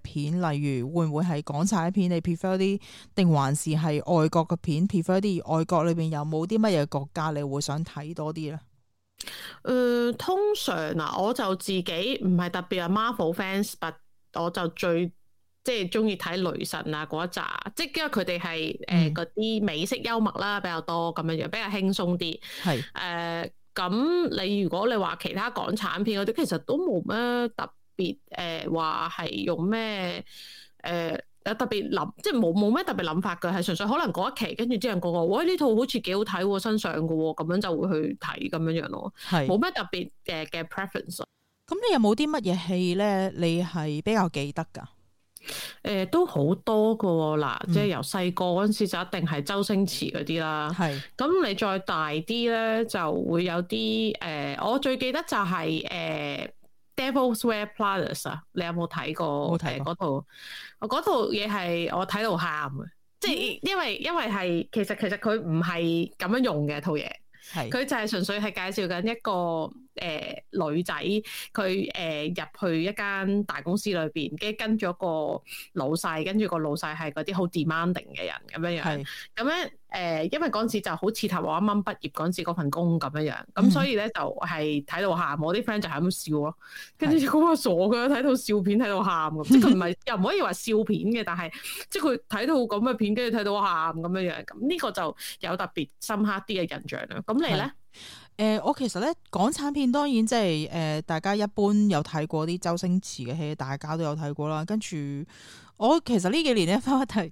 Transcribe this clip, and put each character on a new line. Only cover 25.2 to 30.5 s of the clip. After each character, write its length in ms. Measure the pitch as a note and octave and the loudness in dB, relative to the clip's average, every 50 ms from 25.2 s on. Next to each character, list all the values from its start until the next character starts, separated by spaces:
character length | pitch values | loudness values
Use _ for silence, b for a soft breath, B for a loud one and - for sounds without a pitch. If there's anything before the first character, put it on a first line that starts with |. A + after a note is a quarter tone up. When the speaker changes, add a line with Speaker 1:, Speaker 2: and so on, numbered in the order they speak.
Speaker 2:
其 100 | - F#3 | -6 -6
他 160 | - G3 A3 B3 | -4 -2 -4 -4
港 240 | - A#3 - - G3 | -4 -4 -4 -2 -2
產 280 | G#3+ G3+ E3+ D3+ F3+ G#3 | -2 -2 -2 -2 0 0
片 160 | A3+ G#3 G3 | 0 0 0
嗰 40 | G3+ G3+ | 0 0
啲， 140 | A3+ - D4+ | 0 0 0
其 100 | - F3 | 0 0
實 40 | D#3 | -2
都 180 | - - B3+ | 0 0 0
冇 260 | D4+ F#4 E4+ G#3+ E3+ - - | 2 2 2 0 0 0 0
咩 400 | G3 A3+ A#3+ A#3+ A#3+ A#3+ A#3+ A#3 - | -2 0 0 0 0 0 0 -2 -2
特 160 | - - - - - _ _ - | -6 -8 -8 -8 -20 _ _ -4
別， 220 | - F#3 E3+ - - - - - F3 F3 E3+ E3 - - | -2 -2 -2 -2 -6 -12 -12 -8 -6 -6 -4 -4 -4 -2
誒， 60 | - E3 | -2 0
話 340 | E3 D#3+ D#3 D#3+ - D#3+ E3 - | 0 0 0 -2 -2 -4 -4 -4
係 120 | - E3+ - - G2+ G2 | -6 -6 -4 -4 -4 -2
用 200 | - F3 E3+ E3 | -2 0 0 0
咩， 580 | G3 A3 A3+ A3+ A3 G#3 G3 F#3 F3 F3 F3+ - B B B B B | 0 0 0 -2 -2 -4 -4 -4 -4 -4 -6 -10 B B B B B